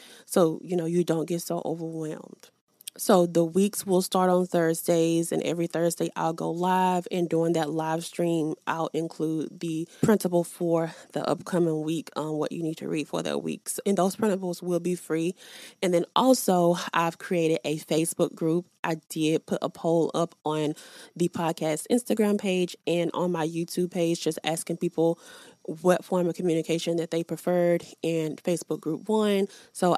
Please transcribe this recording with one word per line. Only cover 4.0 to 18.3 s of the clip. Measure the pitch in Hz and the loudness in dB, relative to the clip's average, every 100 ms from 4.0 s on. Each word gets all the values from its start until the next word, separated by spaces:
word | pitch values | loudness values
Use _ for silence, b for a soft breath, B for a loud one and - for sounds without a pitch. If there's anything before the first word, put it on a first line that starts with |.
start | 185 185 185 | 2 2 4
on | 180 180 | 4 2
Thursdays, | 175 165 165 - 170 165 165 165 | 0 0 0 2 2 4 2 0
and | 160 | -2
every | - 170 160 | -2 -2 -2
Thursday | 160 170 - 170 | 0 0 0 -4
I'll | - 165 | -2 -4
go | 165 165 | -2 -4
live, | 165 180 185 185 180 - | -2 2 4 4 2 -2
and | 185 170 | -2 0
during | 165 165 | 2 2
that | 165 147 | 2 0
live | 160 160 165 | -2 -2 -4
stream, | 165 - 170 165 151 - - | -4 -2 0 0 0 -4 -4
I'll | 165 - | -4 -2
include | 156 165 - 156 160 - - | -4 -6 -4 -4 -4 -6 -8
the | 170 160 170 B | -6 -6 -6 B
printable | - 208 180 175 | 2 2 2 0
for | 170 - 170 165 160 B B | -2 -4 0 0 0 B B
the | 156 - | -6 -2
upcoming | 170 - 175 165 156 | -4 -2 0 2 0
week | 156 165 - - | -2 -4 -6 -8
on | 156 | -6
what | 156 143 | -4 -4
you | 170 | -4
need | 160 160 | -6 -6
to | 143 | -6
read | 160 143 | -4 -4
for | 170 | -4
that | - - | -2 -4
week. | 160 - - | -4 -8 -8
So, | - 202 | -4 0
and | 196 | 2
those | 190 - | 2 2
printables | 220 190 185 170 | -2 0 -4 -6
will | 180 175 | -2 -2
be | 175 175 | 0 -4
free. | - 160 165 - B B B B | -2 -2 -2 -4 B B B B
And | 185 | 0
then | 170 - - | 2 2 4
also, | 254 247 - 180 170 175 - | 6 6 6 4 6 4 0
I've | 165 170 - | 0 0 -4
created | - 180 160 165 | -4 0 2 0
a | 147 156 | -2 -4
Facebook | - 156 165 - 170 | 0 0 0 0 -2